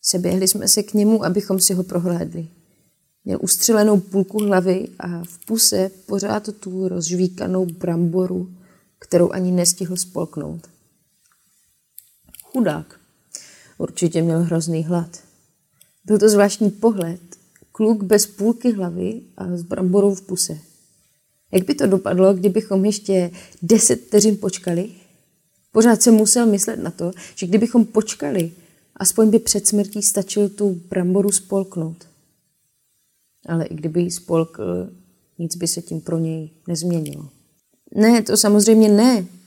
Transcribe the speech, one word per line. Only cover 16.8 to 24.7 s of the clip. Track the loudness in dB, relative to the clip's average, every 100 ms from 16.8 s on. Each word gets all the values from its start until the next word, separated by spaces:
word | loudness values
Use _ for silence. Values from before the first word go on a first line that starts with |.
| 0 0 -6 -8 -16 -20 _ _ _
Kluk | -2 0 0
bez | 2 2 2
půlky | -2 -2 0 -2
hlavy | -2 -6 -4 -6 -6 -14 -12
a | -8 -8
s |
bramborou | -8 -4 0 2 2
v | 0
puse. | -8 -6 -6 -8 _ _ _ _ _ _ _ _ _
Jak | -2
by | -2
to | -2 0
dopadlo, | 0 0 2 4
kdybychom | 4 2 0 -2 0
ještě | 0 -2 -2 -2 -2 -8 -20 _
deset | 2 4 4 -2 2
vteřin | 2 4 0
počkali? | -4 -6 -4